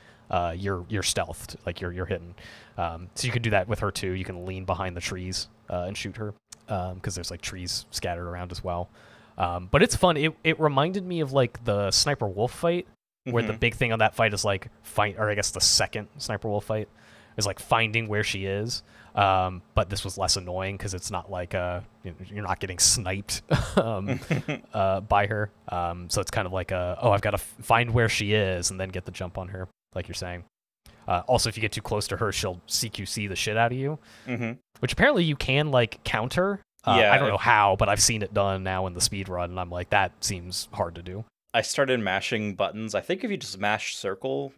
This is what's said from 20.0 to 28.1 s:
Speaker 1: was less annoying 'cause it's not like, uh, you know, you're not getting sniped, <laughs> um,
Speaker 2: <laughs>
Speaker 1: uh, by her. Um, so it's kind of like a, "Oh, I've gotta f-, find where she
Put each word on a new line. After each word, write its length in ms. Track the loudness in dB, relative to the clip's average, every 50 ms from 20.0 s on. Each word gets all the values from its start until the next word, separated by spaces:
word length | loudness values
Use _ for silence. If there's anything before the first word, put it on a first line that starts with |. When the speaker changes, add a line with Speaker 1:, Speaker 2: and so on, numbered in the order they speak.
| -4
Speaker 1:
was 120 | -6 -4
less 200 | 0 0 2 0
annoying 420 | 0 -2 -4 -4 -4 -2 -4 -4 -4
'cause 160 | -6 -6 -6
it's 160 | -6 -6 -6
not 200 | -6 -6 -6 -6
like, 240 | -6 -6 -4 -2 -2
uh, 260 | -2 -2 -2 -4 -6 -8 -12 _ _
you 100 | -14 -14
know, 40 | -12 -14 -14 -12
you're 120 | -10 -6
not 180 | -2 -2 -2 -2
getting 180 | -4 -4 0 2
sniped, 640 | 4 4 4 2 0 -2 -4 -4 -4 -6 -8 -6 -2 0 0 2
<laughs> 160 | 2 2 2
um, 420 | 2 2 2 0 -2 -2 -2 -4 -4 -2 -2 -2 -2 -2
Speaker 2:
<laughs> 280 | -4 -6 -8 -8 -6 -2
Speaker 1:
uh, 260 | 0 2 2 2 0
by 260 | 2 2 4 4 4
her. 240 | 2 0 -2 -4 -4 -6 _ _ -6
Um, 400 | -4 -4 -2 -4 -4 -6 -6 -4
so 120 | -2 -2
it's 80 | -2 -2
kind 160 | -2 -4 -2
of 60 | -2 -2
like 160 | -4 -4 -2
a, 280 | -2 -2 -2 -2 -2 0
"Oh, 100 | 2 4
I've 100 | 4 4
gotta 140 | 2 0 -2
f-, 200 | -2 -4 -8 -14 -4
find 320 | 2 4 4 4 4 4
where 160 | 4 4 4
she 240 | 4